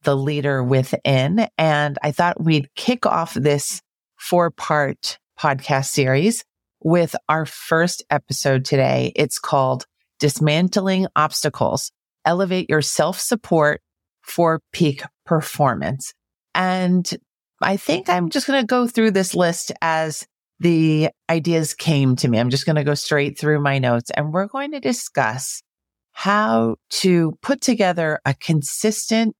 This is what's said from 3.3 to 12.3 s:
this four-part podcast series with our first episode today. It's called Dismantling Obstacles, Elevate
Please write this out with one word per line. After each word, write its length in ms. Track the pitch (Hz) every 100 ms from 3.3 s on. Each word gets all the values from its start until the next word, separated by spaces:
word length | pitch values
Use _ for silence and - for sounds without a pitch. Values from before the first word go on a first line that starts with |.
this 480 | - 143 143 - - _ _ _ _
four-part 1000 | - 175 170 - - 151 139 - - - _ -
podcast 480 | 151 135 - 139 135
series 560 | - 131 135 190 233 - _ _ _
with 340 | 160 175 165 - -
our 180 | 156 156
first 580 | - - 160 175 - -
episode 540 | 147 _ 139 143 131
today. 480 | 131 139 131 131 123 -
It's 240 | 147 -
called 460 | - 147 131 127 - _ _ _
Dismantling 920 | 143 - 151 151 180 202 190 190 190 -
Obstacles, 760 | 156 - - - 110 131 - _ _ _
Elevate 460 | -